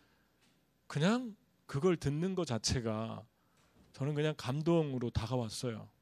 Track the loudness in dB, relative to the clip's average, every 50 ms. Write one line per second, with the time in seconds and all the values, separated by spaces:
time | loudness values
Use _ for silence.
0 | _ _ _ _ _ _ _ _ _ _ _ _ _ _ _ _ _ -8 -2 0
1 | 2 2 2 2 0 -4 -10 -14 _ _ _ _ _ -6 -2 2 4 4 4 2
2 | 2 0 0 0 0 0 0 0 0 0 0 0 0 0 0 0 0 0 -2 -2
3 | -2 -4 -6 -10 -12 -16 _ _ _ _ _ _ _ _ _ -20 -20 _ -8 -4
4 | -4 -2 0 0 0 0 0 -2 -4 -4 -2 0 2 4 4 4 4 2 0 -2
5 | -2 0 -2 -2 -2 0 0 0 0 -2 -4 -6 -4 -4 -4 -6 -10 -14 _ _